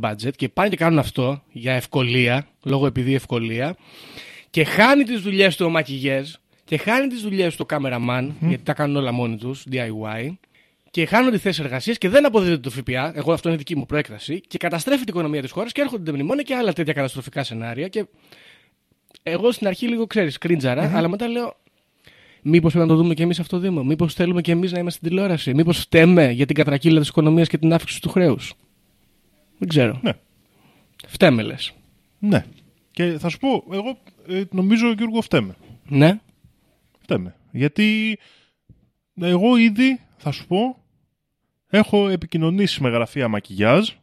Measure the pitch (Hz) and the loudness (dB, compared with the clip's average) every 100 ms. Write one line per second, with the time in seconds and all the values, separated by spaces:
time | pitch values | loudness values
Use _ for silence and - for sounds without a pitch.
0 | 113 107 117 - 127 - 202 185 165 160 | -4 -4 -6 -4 -4 0 -2 2 2 2
1 | 127 - 127 143 - 123 120 127 - 143 | 0 -2 -4 -4 -10 -10 -4 -4 -2 -2
2 | 123 127 120 127 143 _ - 135 139 127 | 0 0 2 0 -4 _ -4 0 0 0
3 | 123 135 - 120 113 113 143 185 _ - | 0 -2 -2 -4 -4 -4 -6 -8 _ -20
4 | - - - - - 170 151 - 233 285 | -20 -20 -20 -20 -8 -2 0 4 6 6
5 | 233 240 190 190 196 - 170 165 135 135 | 2 -2 -2 2 2 2 0 0 -2 -4
6 | 139 135 139 - _ _ _ 156 - 247 | -2 -2 -4 -14 _ _ _ -4 0 0
7 | 269 247 208 196 175 - - 151 135 120 | -2 -4 -4 0 -2 -2 -6 -4 -4 -4
8 | 120 123 135 147 160 131 - 147 147 143 | -2 -2 -4 -4 -2 -2 -2 -2 -2 0
9 | 131 120 120 113 120 135 - 135 117 110 | -2 -2 -2 -4 -8 -10 -8 -6 -6 -8
10 | 107 110 135 185 _ _ _ _ _ - | -8 -8 -10 -12 _ _ _ _ _ -4
11 | 160 214 254 208 202 160 139 127 202 233 | 0 2 2 2 -2 -4 -4 -6 -4 -2
12 | 180 254 294 220 180 160 127 120 131 127 | 2 4 4 2 2 -2 -4 -8 -6 -4
13 | 147 156 139 165 170 165 139 156 131 147 | -4 -4 -2 -2 0 -4 -4 -6 -4 -4
14 | 143 107 - 170 - 175 170 165 196 277 | -4 -10 -10 -12 -10 -6 -4 -4 -2 -2
15 | 226 175 156 151 131 175 233 - 285 240 | -2 -4 -4 -4 -6 -8 -6 -4 -4 -4
16 | 160 143 147 277 285 254 226 170 156 143 | -6 -4 -2 -2 -2 -2 -2 -2 -4 -2
17 | 135 135 127 143 131 113 117 117 180 214 | -4 -6 -10 -8 -8 -8 -8 -8 -6 -6
18 | 202 _ _ - - _ _ _ _ _ | -8 _ _ -20 -20 _ _ _ _ _
19 | _ _ - 175 226 - 202 185 240 233 | _ _ -6 0 0 0 -2 -2 -4 -2
20 | 226 220 165 - 170 170 131 127 160 170 | -2 0 -2 -2 -2 0 0 0 0 0
21 | 165 202 240 233 240 - _ _ _ _ | 0 -2 -4 -4 -6 -10 _ _ _ _
22 | _ _ _ _ 147 170 160 170 160 160 | _ _ _ _ 2 4 4 2 4 4
23 | 170 156 170 175 165 180 190 170 131 156 | 4 2 0 -2 -4 -4 -2 -2 -2 0
24 | 170 - 175 175 170 170 185 175 175 - | 0 0 0 0 0 0 0 -4 -6 -6
25 | 170 185 196 165 - 131 165 170 - 165 | -4 -2 0 -2 0 2 2 0 2 6
26 | 165 175 139 120 135 151 143 139 165 160 | 8 8 6 2 0 2 2 2 4 4
27 | 147 - 156 165 165 156 160 165 - - | 4 2 4 4 2 2 2 2 0 -8
28 | - 190 175 110 - - _ _ _ _ | -4 2 2 2 -4 -16 _ _ _ _
29 | _ _ _ _ _ _ 185 147 120 127 | _ _ _ _ _ _ 0 2 2 0
30 | 220 - _ _ _ _ _ _ _ _ | -4 -6 _ _ _ _ _ _ _ _
31 | - - 175 117 110 - - - _ _ | -20 2 4 4 -2 -8 -12 -14 _ _
32 | _ _ 208 151 - - _ _ _ - | _ _ 0 0 0 -12 _ _ _ -6
33 | 175 156 170 - 269 208 - 196 220 254 | -4 -4 -6 -4 -2 -2 -4 -8 -8 -12
34 | _ _ - 185 196 185 190 226 233 214 | _ _ -8 -6 -4 -2 2 2 2 -2
35 | 233 226 - 160 98 - - - - 139 | -2 -4 0 0 0 -8 -20 -20 -2 4
36 | 156 214 - _ _ _ _ _ _ _ | 4 4 -6 _ _ _ _ _ _ _
37 | - 104 90 - _ 120 143 - 214 214 | -4 -4 -4 -14 _ -4 -2 2 0 2
38 | 220 208 _ _ _ _ _ _ _ _ | -2 -6 _ _ _ _ _ _ _ _
39 | _ - 175 180 220 240 226 214 262 254 | _ -6 0 2 4 4 4 4 2 0
40 | - _ 151 135 - 180 254 254 _ _ | -8 _ -8 -8 -4 -2 -2 -6 _ _
41 | _ _ _ _ _ _ _ 196 208 202 | _ _ _ _ _ _ _ 2 4 2
42 | 202 185 165 165 160 190 196 - 131 117 | 2 -2 -4 -2 0 2 0 0 0 0
43 | 113 143 120 104 - 95 107 147 214 - | -2 -2 -2 -4 -6 0 4 4 2 -6